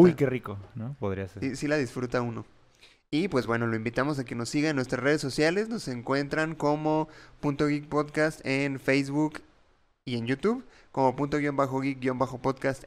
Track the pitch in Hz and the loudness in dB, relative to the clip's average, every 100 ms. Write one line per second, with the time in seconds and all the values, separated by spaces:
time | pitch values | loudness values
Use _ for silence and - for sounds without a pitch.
0 | 175 143 135 127 110 101 101 117 113 143 | 8 8 0 0 -6 -10 -10 -10 -10 -6
1 | 101 95 95 - 135 123 147 151 120 131 | -4 -4 -6 -6 -8 -4 -2 0 0 -4
2 | 123 127 120 110 - - _ _ - _ | -2 -2 -2 -6 -12 -18 _ _ -20 _
3 | - 147 190 135 110 117 117 113 113 131 | -4 -2 0 0 0 0 0 0 -2 0
4 | 139 139 117 117 117 147 156 139 123 123 | 0 -2 -4 -6 -4 0 0 0 0 0
5 | 135 151 139 147 156 185 220 233 - 123 | 2 2 0 2 2 2 -2 -6 -6 -8
6 | 120 139 143 151 160 160 147 147 156 156 | -2 -2 0 -2 -2 0 0 2 2 0
7 | 156 - - - 147 139 147 147 147 147 | 0 -8 -20 -6 -4 0 0 0 -2 -2
8 | 147 151 156 156 123 135 143 135 - 135 | 0 0 0 0 -2 0 0 -2 2 2
9 | 139 143 151 - - _ _ _ _ _ | 2 2 0 -2 -18 _ _ _ _ _
10 | - 120 117 135 196 254 - - - 139 | -6 -4 -2 0 0 -2 -6 -20 -8 2
11 | 131 131 143 147 147 135 135 135 135 131 | 2 2 0 0 0 0 0 0 -2 -2
12 | 127 127 131 127 131 131 135 131 | -2 0 -2 -2 -4 -2 -2 -4